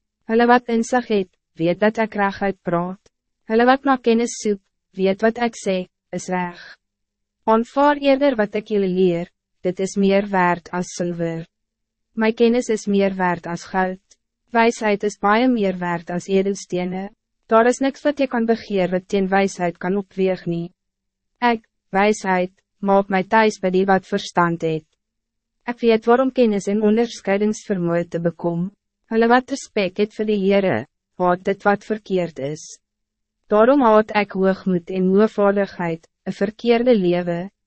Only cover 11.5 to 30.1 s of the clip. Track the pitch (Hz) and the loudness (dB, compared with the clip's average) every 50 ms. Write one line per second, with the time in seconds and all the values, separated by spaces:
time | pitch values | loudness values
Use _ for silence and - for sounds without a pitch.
11.5 | _ _ _ _ _ _ _ _ _ _ _ _ _ 220 220 220 226 - 233 233 | _ _ _ _ _ _ _ _ _ _ _ _ _ -2 0 0 2 2 2 2
12.5 | 233 247 247 - 220 202 - 208 202 196 196 196 190 190 185 180 175 170 - 170 | 2 2 0 -2 -4 -4 -2 0 0 2 2 0 0 0 -2 -2 -2 -4 -6 -8
13.5 | 170 170 - - - 190 185 185 185 - _ _ _ _ _ _ _ _ _ _ | -10 -10 -10 -6 -4 -2 -2 -2 -4 -10 _ _ _ _ _ _ _ _ _ _
14.5 | - 233 226 233 233 - 226 214 202 202 - 208 - - - 202 208 226 254 262 | 0 2 2 2 0 0 -2 -2 -2 0 -2 -4 -4 -2 0 2 2 2 2 2
15.5 | 247 226 202 190 185 180 180 175 170 170 165 - 175 175 - - 190 190 190 196 | 2 0 0 -2 -2 -4 -4 -6 -6 -6 -6 -8 -8 -8 -4 -2 0 0 0 -2
16.5 | 202 196 - - 180 180 180 180 185 185 196 202 - _ _ _ _ _ _ - | -4 -8 -8 -8 -6 -6 -4 -6 -6 -8 -10 -12 -16 _ _ _ _ _ _ 2
17.5 | 220 220 226 247 247 - 269 269 262 - - 294 285 - 277 254 - 233 226 226 | 2 4 4 4 2 0 -2 -4 -4 -4 -4 -4 -2 -2 -2 -2 -2 -2 0 0
18.5 | 226 220 - - 208 190 180 180 180 185 185 - 202 196 190 185 190 196 196 190 | -2 -2 -4 -4 -2 -2 0 0 -2 -4 -4 -2 -2 -2 0 0 0 0 0 0
19.5 | - - 180 175 170 - - 180 196 202 196 _ _ 190 190 185 185 180 - 175 | -2 -4 -4 -4 -4 -6 -6 -4 -4 -4 -6 _ _ -2 -2 -2 -2 -4 -4 -6
20.5 | 170 170 170 175 _ _ _ _ _ _ _ _ _ _ _ _ _ - 240 240 | -6 -6 -6 -10 _ _ _ _ _ _ _ _ _ _ _ _ _ -2 -2 0
21.5 | 233 226 - _ _ _ _ _ - 190 202 214 214 - - 190 185 185 180 185 | 0 -2 -6 _ _ _ _ _ -2 0 2 0 0 -2 -2 -2 -2 -2 -2 -4
22.5 | _ _ _ _ _ _ 202 196 196 196 196 196 196 190 185 196 226 220 220 214 | _ _ _ _ _ _ 0 2 2 2 2 0 -2 -2 0 0 2 2 2 2
23.5 | 208 - - 185 185 185 190 202 190 190 - - 202 196 - - - 185 175 170 | 0 -2 -2 -2 0 0 2 2 2 0 0 -4 -6 -6 -6 -4 0 0 0 0
24.5 | 170 170 165 160 160 156 - _ _ _ _ _ _ _ _ _ _ _ _ _ | 0 -2 -4 -4 -4 -4 -8 _ _ _ _ _ _ _ _ _ _ _ _ _
25.5 | _ _ _ - 240 - 240 226 226 220 - 233 240 247 262 262 - 262 247 220 | _ _ _ -12 -8 -2 0 2 2 2 2 2 2 2 2 0 2 2 2 2
26.5 | 208 196 - 196 202 214 214 208 214 226 240 233 - - - 208 196 202 208 214 | 2 0 -2 -2 -2 0 2 2 2 2 0 -2 -6 -6 -4 -2 -2 0 0 -2
27.5 | 214 - - - 202 185 175 170 170 170 175 170 - 170 170 170 165 - - 170 | -4 -4 -6 -6 -4 -2 -2 -2 -2 -2 -4 -4 -4 -4 -4 -4 -4 -4 -4 -4
28.5 | 170 170 180 196 - _ _ _ _ _ _ - 226 220 233 233 240 254 254 - | -4 -4 -6 -6 -10 _ _ _ _ _ _ -4 0 2 4 4 4 2 2 -2
29.5 | 277 - - - - 220 196 175 185 - 208 214 | -8 -10 -10 -6 -4 -4 -4 -2 -2 -2 -4 -4